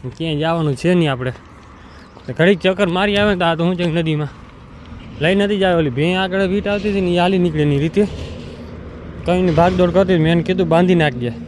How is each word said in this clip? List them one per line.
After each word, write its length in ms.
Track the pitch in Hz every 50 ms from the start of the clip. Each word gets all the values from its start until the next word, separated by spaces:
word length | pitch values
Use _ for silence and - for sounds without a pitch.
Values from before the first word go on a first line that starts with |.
| - 127
ક્યાંય 260 | - - 160 165 151
જવાનું 380 | 147 156 160 170 170 160 147 135
છે 140 | - - 170
નહીં 200 | 180 180 165 147
આપણે. 220 | 135 123 127 - 123 - - - - - - - - - - - - - - - -
તો 120 | - - - 123
ઘડીક 260 | - 160 185 202 160
ચક્કર 300 | - 185 190 190 208 175
મારી 280 | 170 180 202 208 202
આવે 140 | 202 208 208
ને 80 | 202 180
તો 60 | 180
આ 80 | 170 165
તો 60 | 160 170
હું 120 | 180 185
છે 80 | 170 180
નદીમાં 440 | 170 156 170 165 160 156 147 151 139 - - - - - - - - - - - - - - - - - -
લઈ 160 | 143 165 190
નથી 240 | 202 202 202 208 196
જાય, 160 | 190 185 175 165
ઓલી 160 | 160 143 120
ભે 80 | 135 151 170 180
આગળ 280 | 185 190 185 180 190 196
વીટ 200 | 185 190 208 202
આવતી 240 | 208 202 208 190 214
હતી 140 | 196 196 185
ને 40 | 175 175
એ 60 | 175
હાલી 220 | 175 180 196 185
નીકળે 220 | 175 175 156 151 147
એની 180 | 147 143 139
રીતે, 220 | 147 165 - 196 208 196 - - - - - - - - - - - - - - - - - - - - - -
કંઈને 300 | - 165 175 185 185 180 156
ભાગદોડ 380 | 156 170 185 185 180 180 175
કરતી 240 | 165 185 196 185 185
હતી. 80 | 165 156
મેં 80 | 160 170
એને 100 | 170 160
કીધું 240 | 175 185 185 185 160
બાંધી 300 | 165 165 180 180 185 170
નાખજે 300 | 156 147 131 123 120 120 117 - -